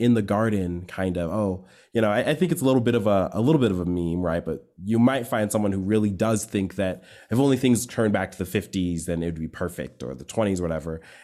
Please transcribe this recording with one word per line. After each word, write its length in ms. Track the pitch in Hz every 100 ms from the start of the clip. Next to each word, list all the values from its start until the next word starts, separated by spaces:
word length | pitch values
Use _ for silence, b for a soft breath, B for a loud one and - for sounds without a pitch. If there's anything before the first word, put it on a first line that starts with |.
in 120 | 120
the 80 | 117
garden 640 | 98 101 113 104 90 87 90
kind 300 | - 95 87
of, 140 | 85
oh, 340 | 101 101 92 b b b
you 80 | 117
know, 100 | 110
I, 200 | 104 143
I 40 |
think 160 | 156 175
it's 100 | 175
a 40 |
little 160 | 131 131
bit 160 | 117 120
of 100 | 104
a, 240 | 98 90
a 80 | 95
little 200 | 120 160
bit 100 | 117
of 80 | 92
a 60 |
meme, 360 | 87 87 85 85
right? 220 | 90 85
But 220 | 85 76 - -
you 160 | 95 113
might 300 | 120 135 117
find 240 | 117 107
someone 180 | 110 104
who 80 | 95
really 320 | 95 110 107
does 340 | 95 110 110
think 300 | - 107 95
that 300 | - 92 90 B B B
if 80 | 113
only 180 | 139 131
things 300 | 131 117 -
turned 260 | - 110
back 200 | 101 95
to 60 | -
the 80 | 90
fifties, 600 | 107 - 98 90 85 82
then 160 | 85
it 40 | 85
would 120 | 80
be 80 | 80
perfect, 560 | - 90 - 65 -
or 100 | 62
the 120 | 65
twenties, 360 | - - 107 92
whatever. 400 | 87 80 80 80 B B